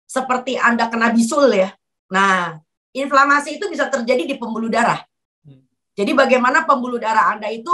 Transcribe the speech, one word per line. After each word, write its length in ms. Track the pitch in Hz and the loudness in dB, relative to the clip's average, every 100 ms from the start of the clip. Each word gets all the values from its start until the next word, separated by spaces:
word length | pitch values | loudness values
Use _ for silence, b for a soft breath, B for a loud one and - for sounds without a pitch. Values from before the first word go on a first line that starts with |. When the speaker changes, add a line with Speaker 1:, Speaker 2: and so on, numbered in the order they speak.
| - | -10
Speaker 1:
seperti 480 | 262 254 240 262 240 | -6 -4 -4 -4 0
Anda 320 | - 233 233 | 0 2 0
kena 240 | 233 226 | 0 0
bisul 400 | 226 226 285 269 | 2 2 4 4
ya. 240 | 202 190 - _ _ _ | 4 0 -4 _ _ _
Nah, 480 | 190 196 185 170 160 _ _ _ 262 | 0 2 0 -2 -10 _ _ _ -8
inflamasi 640 | 277 277 277 285 277 302 | 0 2 4 2 -2 -6
itu 80 | 392 | -6
bisa 240 | 311 254 | -4 -4
terjadi 400 | 277 233 254 277 | -2 0 0 -2
di 40 | - | -6
pembuluh 320 | 226 226 226 | -8 -6 -4
darah. 320 | - 190 151 - _ _ _ | 0 0 -2 -8 _ _ _
Speaker 2:
Hmm. 160 | 147 131 _ _ _ | -20 -20 _ _ _
Speaker 1:
Jadi 240 | - 202 269 | -4 0 2
bagaimana 480 | 254 254 247 320 | 4 4 2 2
pembuluh 400 | 311 262 247 240 | 2 0 -2 -6
darah 320 | 214 220 185 214 | -2 2 2 0
Anda 160 | 214 | -6
itu 160 | 226 240 | -8 -2